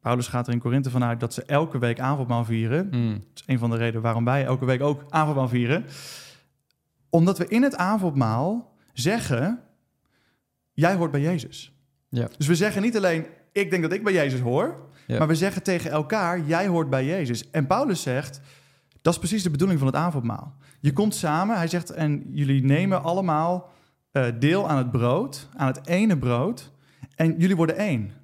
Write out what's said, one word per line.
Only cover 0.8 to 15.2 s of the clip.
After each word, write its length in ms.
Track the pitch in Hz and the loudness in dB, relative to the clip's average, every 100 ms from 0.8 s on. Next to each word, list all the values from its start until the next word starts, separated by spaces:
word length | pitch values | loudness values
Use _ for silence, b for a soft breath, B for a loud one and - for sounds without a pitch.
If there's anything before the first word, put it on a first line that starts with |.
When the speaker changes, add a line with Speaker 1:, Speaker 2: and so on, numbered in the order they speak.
| 131 | 0
Speaker 1:
vanuit 300 | 127 120 120 | 0 0 0
dat 140 | 117 | -4
ze 80 | - | -6
elke 340 | - 143 156 135 | 0 0 0 -2
week 220 | 120 117 | -2 -2
avondmaal 440 | 127 143 123 117 | -2 -2 0 -2
vieren. 440 | 113 113 113 143 196 | 0 -2 0 -2 -2
Speaker 2:
Hmm. 220 | 135 117 | -2 -2
Speaker 1:
Dat 80 | 104 - | -4 -8
is 80 | - - | -20 -4
een 120 | 131 | -2
van 120 | 117 | 0
de 60 | 113 | 0
redenen 260 | 117 113 | -2 0
waarom 220 | 117 113 | -2 0
wij 200 | 117 139 | 2 0
elke 200 | 131 131 | 0 0
week 180 | 127 127 | 0 0
ook 220 | 143 143 - | 0 -2 -2
avondmaal 400 | 156 151 139 127 | 0 2 0 0
vieren. 360 | 123 120 165 233 B B B B B B _ _ _ _ _ _ | 0 0 0 -4 B B B B B B _ _ _ _ _ _
Omdat 280 | 170 170 190 | 4 4 2
we 80 | 170 | 0
in 140 | 220 | 2
het 140 | 277 - | 2 2
avondmaal 960 | 180 214 185 139 113 113 156 226 - _ b | 0 0 0 2 0 0 -2 -4 -8 _ b
zeggen, 680 | - 127 226 - 120 156 240 - _ _ _ _ _ _ _ _ _ _ | -4 0 0 -2 -2 -2 -4 -10 _ _ _ _ _ _ _ _ _ _
"Jij 220 | - 165 | 0 2
hoort 160 | 190 165 | 2 0
bij 100 | 143 | 0
Jezus." 520 | 147 175 - - - _ _ _ _ | 0 -2 -6 -16 -20 _ _ _ _
Speaker 2:
Ja. 200 | 120 117 - | -6 -6 -4
Speaker 1:
Dus 100 | 143 | 0
we 80 | |
zeggen 280 | 170 208 190 | 2 2 0
niet 140 | 220 226 | 0 2
alleen, 300 | 185 165 165 - _ | 0 0 -4 -14 _
"Ik 180 | 202 190 | -4 -2
denk 120 | 180 | 0
dat 100 | 160 | -2
ik 120 | 185 | -2
bij 80 | 214 | 0
Jezus 280 | 185 143 131 | 2 2 0
hoor," 360 | 120 131 247 339 - B B | 0 0 -2 -6 -16 B B
Speaker 2:
Ja. 120 | |
Speaker 1:
maar 100 | 117 | 0